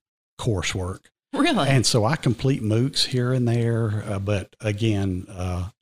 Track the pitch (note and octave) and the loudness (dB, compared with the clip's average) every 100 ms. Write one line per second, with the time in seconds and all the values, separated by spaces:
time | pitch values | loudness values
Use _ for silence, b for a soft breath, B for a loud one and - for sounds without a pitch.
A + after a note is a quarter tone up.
0 | _ _ _ - - F#2+ - G2 F2+ F#2+ | _ _ _ -8 -4 -2 -2 -6 -6 -10
1 | _ _ _ C#4+ D#4+ A#3+ C#3 C3+ G#2 A#2+ | _ _ _ 0 2 2 4 4 4 2
2 | G#2+ D#3 C#3 G#2+ C3+ C#3 A2 A2 C3+ - | 2 2 0 0 0 0 0 0 0 -2
3 | - B2+ B2 C3 A#2+ A#2 A#2 A2+ A2+ G#2 | -2 0 0 0 0 0 0 0 -2 -4
4 | - G2 G2+ G2+ - - G#2+ G#2 A2 G#2 | -4 -4 -2 -2 -4 0 0 2 2 2
5 | G2 F2+ - G2 F#2 F2+ F2+ - | 0 -2 -6 -6 -4 -4 -6 -8